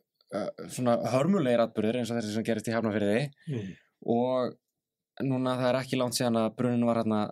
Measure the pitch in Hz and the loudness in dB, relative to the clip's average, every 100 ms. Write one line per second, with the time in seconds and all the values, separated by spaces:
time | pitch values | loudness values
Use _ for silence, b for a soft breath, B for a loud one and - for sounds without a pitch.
0 | _ _ _ 104 98 - 87 - 123 117 | _ _ _ -6 -6 -8 -10 -2 2 2
1 | - 131 160 202 127 120 113 110 107 123 | 2 2 2 2 4 2 2 0 0 0
2 | 113 117 107 107 110 110 110 113 110 104 | -2 -4 -2 -2 -2 -2 -2 -2 0 0
3 | 101 110 143 B B 123 95 80 B _ | 2 0 -2 B B -8 -8 -12 B _
4 | - 117 127 127 123 - _ _ _ _ | -2 0 2 0 -2 -6 _ _ _ _
5 | _ - 135 127 127 127 127 131 127 131 | _ -6 -2 0 0 0 0 0 -2 -2
6 | 123 - 123 117 110 - 123 120 120 113 | 0 0 0 2 0 0 0 2 2 2
7 | 110 107 104 | 2 0 -2